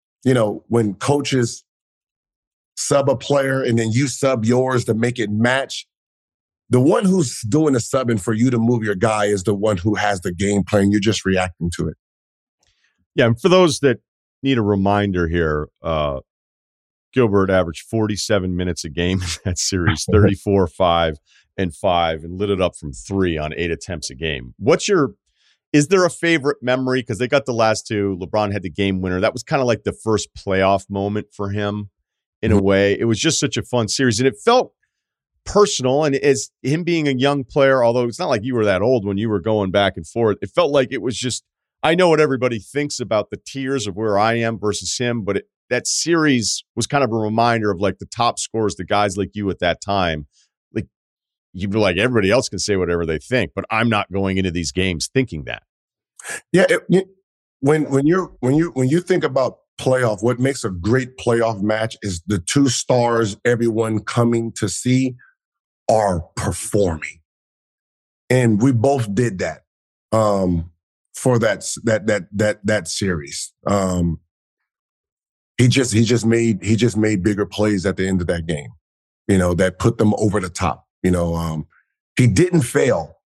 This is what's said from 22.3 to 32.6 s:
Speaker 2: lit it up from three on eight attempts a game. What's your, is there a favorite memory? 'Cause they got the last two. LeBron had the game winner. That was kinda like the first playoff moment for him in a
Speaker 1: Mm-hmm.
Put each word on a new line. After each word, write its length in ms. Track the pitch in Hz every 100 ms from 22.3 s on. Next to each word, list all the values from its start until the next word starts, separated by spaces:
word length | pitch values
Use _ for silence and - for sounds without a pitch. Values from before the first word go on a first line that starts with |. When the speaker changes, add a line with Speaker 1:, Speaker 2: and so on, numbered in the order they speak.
| 92
Speaker 2:
lit 120 | 101
it 100 | 95
up 160 | 87 -
from 160 | 73
three 440 | - - 98 90 78
on 160 | 76
eight 180 | - 85
attempts 380 | 80 - 82 -
a 40 |
game. 400 | 65 80 67 60 -
What's 280 | 104 180 -
your, 280 | 185 123 - _ _ _ _ _
is 160 | 147 147
there 160 | 190
a 60 | 175
favorite 480 | - 170 160 139 -
memory? 400 | 123 131 127 131
'Cause 160 | 120 101
they 80 | 123
got 200 | 143 135
the 60 |
last 340 | 113 110 110 -
two. 300 | 107 98 90
LeBron 320 | 92 107 104
had 100 | 101
the 80 | 90
game 300 | 87 98 95
winner. 200 | 90 92
That 120 | 107
was 100 | 117
kinda 220 | - 143
like 180 | 123 110
the 100 | -
first 360 | - 110 104 -
playoff 540 | - 98 95 95 98 -
moment 400 | 98 101 107 -
for 160 | - 101
him 420 | 104 104 104 104 _ _ _ _ -
in 100 | 113
a 40 |
Speaker 1:
Mm-hmm. 80 | 98